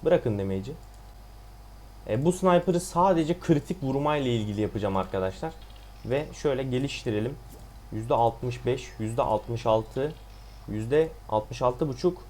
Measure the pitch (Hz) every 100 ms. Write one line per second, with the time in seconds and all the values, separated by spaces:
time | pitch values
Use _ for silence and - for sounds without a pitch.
0 | 156 170 127 104 98 95 104 156 - -
1 | - - - - - - - - - -
2 | - 110 151 175 185 175 175 175 170 170
3 | 185 175 156 165 - 156 - - 135 135
4 | 147 151 131 117 107 101 104 107 101 95
5 | 95 98 92 - 160 - - - - -
6 | 107 131 151 - 156 131 135 123 139 -
7 | - 107 117 143 - - - - - 110
8 | 113 135 117 - 127 120 123 107 - -
9 | 110 117 135 107 - 117 117 110 110 -
10 | 143 156 - - - - - 104 110 143
11 | 160 160 - 107 - 120 123 127 156 123
12 | 180 185 -